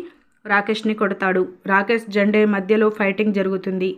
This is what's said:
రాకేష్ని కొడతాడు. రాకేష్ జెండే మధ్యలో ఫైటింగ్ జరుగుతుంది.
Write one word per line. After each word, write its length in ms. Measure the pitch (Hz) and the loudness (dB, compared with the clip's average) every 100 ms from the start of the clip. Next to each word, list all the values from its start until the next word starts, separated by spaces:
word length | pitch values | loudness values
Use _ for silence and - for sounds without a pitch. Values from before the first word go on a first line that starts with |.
| - - _ _ | -4 -16 _ _
రాకేష్ని 480 | 208 202 202 220 220 | -2 0 0 -2 -2
కొడతాడు. 480 | 214 202 196 190 185 185 - | 0 -2 0 0 0 -2 -6
రాకేష్ 400 | 196 196 202 233 226 | 0 0 2 -2 0
జెండే 320 | 202 202 214 | 0 2 4
మధ్యలో 420 | 214 196 190 214 214 | 2 0 0 2 2
ఫైటింగ్ 440 | 214 196 196 214 | 2 0 0 0
జరుగుతుంది. 560 | 202 190 190 190 185 185 | 0 0 -2 -4 -2 -4